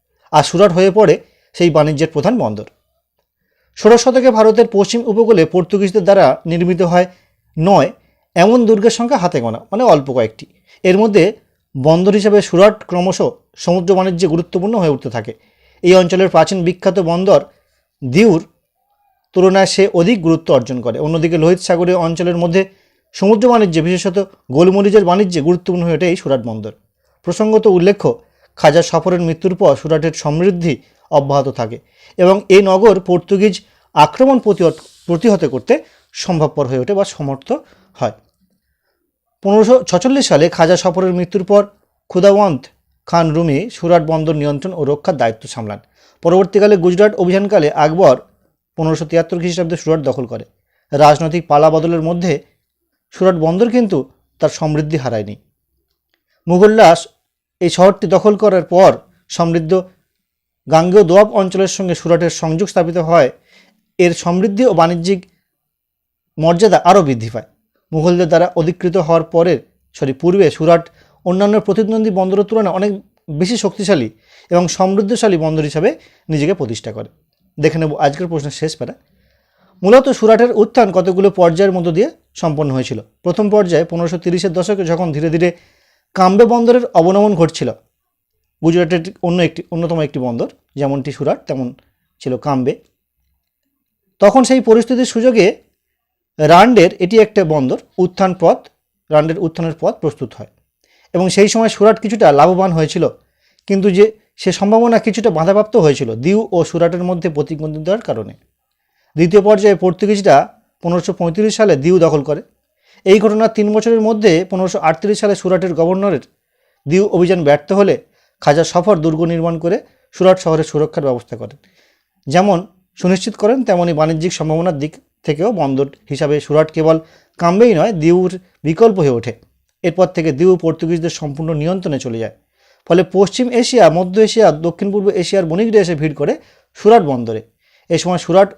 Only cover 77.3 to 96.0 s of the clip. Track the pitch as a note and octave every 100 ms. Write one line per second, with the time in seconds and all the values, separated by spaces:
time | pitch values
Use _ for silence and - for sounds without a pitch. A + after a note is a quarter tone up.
77.3 | _ _ - D#3 D#3+ D#3 D3 D3 C#3+ F3+
78.3 | E3 C#3+ - D#3 - B2+ - _ _ _
79.3 | _ _ _ _ _ F#3 B3+ C4+ - A3
80.3 | A3 A#3+ A3 A3+ - G#3+ F3+ F3+ F#3 G3
81.3 | F#3 F3 E3 G3+ F3+ E3+ E3 C4+ - _
82.3 | - E3+ D3 D3 C3 B2 A2 - _ F3
83.3 | E3+ G#3 G#3+ F#3 D#3+ E3 E3+ E3+ E3+ F3
84.3 | F3 F#3+ E3+ F3 G3+ E3+ E3+ F3+ D3 D#3+
85.3 | E3 F3 E3+ _ _ _ _ _ - F#3
86.3 | G3 A#3 A#3+ A#3 A#3+ A#3+ F3+ E3 G3 G#3+
87.3 | F#3 E3 - B2 G2+ _ _ _ _ _
88.3 | _ _ _ D#3+ E3+ E3+ F3 E3+ - F3
89.3 | F3+ E3+ E3+ - E3+ E3+ E3 D3+ C#3+ B2
90.3 | A#2 G#3+ - _ C#3 C#3 C#3 C3 C3+ C#3+
91.3 | F#3+ - C3+ B2 C3+ _ _ _ _ C#3
92.3 | B2+ D3 C3+ B2+ - _ _ _ _ _
93.3 | _ _ _ _ _ _ _ _ _ G3+
94.3 | C4 B3+ C4 A#3 A3 A3+ B3+ B3+ A3+ B3
95.3 | A3+ F#3 - _ _ _ _